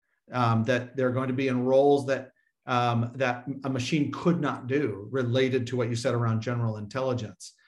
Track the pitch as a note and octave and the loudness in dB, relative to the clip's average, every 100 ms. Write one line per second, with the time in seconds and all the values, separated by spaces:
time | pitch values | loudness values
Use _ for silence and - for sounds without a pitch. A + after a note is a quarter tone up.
0 | _ _ _ B2+ A#2+ A2+ A2 B2 B2 C3 | _ _ _ 0 2 2 2 0 0 -2
1 | B2+ B2 C3 B2+ C3+ B2 B2+ C3 C#3+ C#3+ | 0 0 -2 -2 0 0 4 6 6 4
2 | C3 C3 - _ _ _ - B2 A#2+ A#2 | 2 -4 -4 _ _ _ -2 2 2 2
3 | A#2 B2+ B2+ A#2+ - C3 C3+ B2+ - D#3 | -2 0 -2 -2 -6 -8 -4 -4 0 0
4 | C#3+ - F3+ D3+ C#3 A2+ B2 C#3 B2+ G2 | 0 0 0 2 0 -4 -2 -2 0 -4
5 | G#2+ C3 A#2+ B2+ C3 B2+ A#2 B2 A#2+ A#2+ | -6 -2 0 2 2 0 -2 -2 -2 -2
6 | B2+ A#2 A#2 A2 A#2+ A#2+ A2+ G#2+ G#2 C3 | 0 0 2 0 -2 -2 -2 -4 -6 -4
7 | C3 A#2+ G#2 - - _ | -2 -2 -4 -12 -20 _